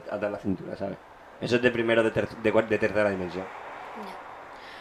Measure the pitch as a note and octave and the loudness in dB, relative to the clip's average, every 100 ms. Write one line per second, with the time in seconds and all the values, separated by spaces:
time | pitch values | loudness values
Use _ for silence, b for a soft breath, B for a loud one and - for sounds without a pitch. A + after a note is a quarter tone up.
0 | - G#2 G#2 G2+ G2+ F#2 - - G2 F#2+ | -4 -4 -2 -2 -2 -2 -4 -6 -6 -6
1 | - - - - A#2 A#2+ B2 A#2 A#2 A#2 | -12 -20 -20 -6 2 4 4 4 4 6
2 | A2 A2 G2+ - A2 G#2 A2+ G#2 G#2+ G2+ | 4 2 -2 0 4 4 4 4 2 4
3 | G#2 F#2+ F2+ F2 F#2+ - - - - - | 2 2 -2 -4 -8 -10 -12 -14 -14 -12
4 | G#3 - - - - - B B | -12 -12 -14 -16 -16 -16 B B